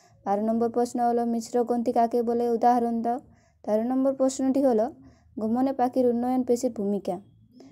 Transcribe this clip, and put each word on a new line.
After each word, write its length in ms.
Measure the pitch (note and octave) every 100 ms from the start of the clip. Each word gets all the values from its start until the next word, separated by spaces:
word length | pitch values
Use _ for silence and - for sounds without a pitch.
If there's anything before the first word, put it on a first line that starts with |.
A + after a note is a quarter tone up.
| _ _ G3
বারো 160 | G3+
নম্বর 280 | A3 A3+ A#3
প্রশ্ন 400 | A#3 A#3+ B3 A#3+
হলো, 160 | A#3+ A#3
মিশ্র 380 | A#3 A3+ A#3+
গ্রন্থি 280 | A#3 A#3+ A#3
কাকে 320 | A#3+ A#3 A#3+
বলে, 260 | A#3 A#3+ A#3+
উদাহরণ 520 | A3+ A#3+ B3 A#3 A#3
দাও। 180 | A#3 B3 - - _ _
তেরো 200 | - G#3+
নম্বর 320 | A#3+ C4 C4+ C4+
প্রশ্নটি 480 | C4 C4 C4 C4
হলো, 280 | C4+ A3 A3+ - - _ _ -
গমনে 340 | A3 A#3+ C4+
পাখির 340 | C4+ B3 C4+ B3
উন্নয়ন 360 | A#3 B3 B3+
পেশির 280 | B3 A#3+ B3+
ভূমিকা। 480 | A#3 G3+ G3+ G3 F#3 - _ _ - -